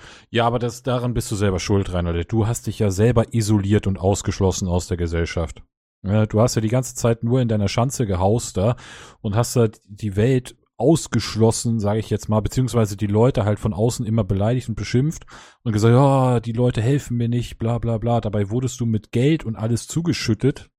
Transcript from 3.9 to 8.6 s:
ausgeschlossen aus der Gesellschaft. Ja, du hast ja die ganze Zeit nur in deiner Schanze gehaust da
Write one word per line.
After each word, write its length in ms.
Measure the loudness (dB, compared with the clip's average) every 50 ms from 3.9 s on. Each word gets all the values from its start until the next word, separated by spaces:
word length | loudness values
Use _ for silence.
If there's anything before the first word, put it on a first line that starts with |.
| -2 0
ausgeschlossen 680 | 0 0 0 0 -2 -4 -2 0 0 0 0 0 -2
aus 220 | -2 -2 -2 -2 -2
der 80 | -4
Gesellschaft. 680 | -4 -2 -2 -2 -2 -2 -2 -2 -4 -6 -6 -8 -14 -20 _ _ _ _ _ _ _ -4
Ja, 220 | 0 2 2 2
du 160 | 2 4 2
hast 140 | 2 4 2
ja 80 | 0 -2
die 60 | 0
ganze 260 | 0 -2 -2 -4 -6
Zeit 280 | -2 0 0 0 0 0
nur 200 | 0 2 2 2
in 60 | 2
deiner 200 | 0 0 0 0
Schanze 380 | 0 0 0 0 0 -2 -2
gehaust 500 | -2 0 2 2 2 2 0 -2 -4 -2
da 200 | 0